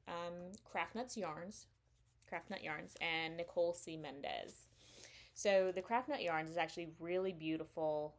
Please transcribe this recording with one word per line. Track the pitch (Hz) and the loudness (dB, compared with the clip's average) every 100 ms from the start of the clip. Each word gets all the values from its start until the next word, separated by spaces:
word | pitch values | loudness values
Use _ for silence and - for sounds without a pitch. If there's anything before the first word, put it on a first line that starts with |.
| - | -8
um, | 175 170 175 180 196 | -4 -4 -4 -8 -10
Craft | - 185 170 | -6 -2 -2
Nuts | - 262 - | -2 -4 -2
Yarns, | 175 156 175 - - _ _ _ _ _ - | -2 -2 -6 -10 -14 _ _ _ _ _ -8
Craft | 170 - | -8 -6
Nut | 196 | -6
Yarns, | - 151 - - | -4 -6 -6 -4
and | 165 165 160 165 | 0 2 0 -2
Nicole | 170 180 170 | -2 2 2
C. | 170 - 160 | 2 -2 -6
Mendez. | 151 139 - - - - - - - - - - - | -6 -6 -4 -4 -4 -8 -12 -18 -20 -18 -18 -18 -18
So | - 208 196 185 | 0 6 8 8
the | 185 | 4
Craft | 185 233 262 | 2 2 2
Nut | 285 | 0
Yarns | 160 160 160 | 2 2 2
is | 170 | 2
actually | 160 - 170 160 | 0 0 -6 -6
really | 165 180 190 | 0 2 2
beautiful, | 170 160 160 160 - 156 151 151 | 0 0 0 0 0 2 2 0